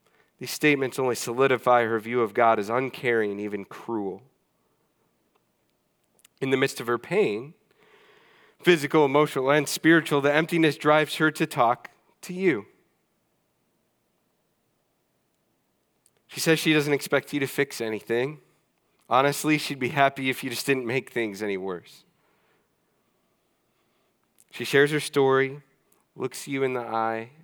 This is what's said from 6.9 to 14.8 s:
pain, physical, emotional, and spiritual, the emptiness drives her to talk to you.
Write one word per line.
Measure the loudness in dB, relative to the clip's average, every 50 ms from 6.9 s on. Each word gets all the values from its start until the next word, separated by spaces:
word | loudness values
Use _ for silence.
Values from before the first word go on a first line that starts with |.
| -4 -4
pain, | -4 -2 -2 0 0 0 -2 -6 -10 -12 -18 _ _ _ _ _ _ _ _ _ _ _ _ _ _ _ _ _ _ _ _ _ 4
physical, | 4 4 4 4 2 2 4 4
emotional, | 4 4 4 2 2 0 -2 0 2
and | 2 2 2 0
spiritual, | -2 0 4 4 6 6 4 2 0 0
the | 2 2 2
emptiness | 2 2 2 2 2 2 2 0
drives | 0 2 4 4 4 2 0 0
her | 0 0 0 0
to | 0 -4
talk | -2 0 2 2 2 2 0 -4 -14 _ _ _ _ _ _ -16
to | -12 -6
you. | -2 0 0 0 0 -2 -10 _ _ _ _ _ _ _ _ _ _ _ _ _ _ _ _ _ _ _ _ _ _ _ _ _ _ _ _ _ _ _ _ _ _ _ _ _ _ _ _ _ _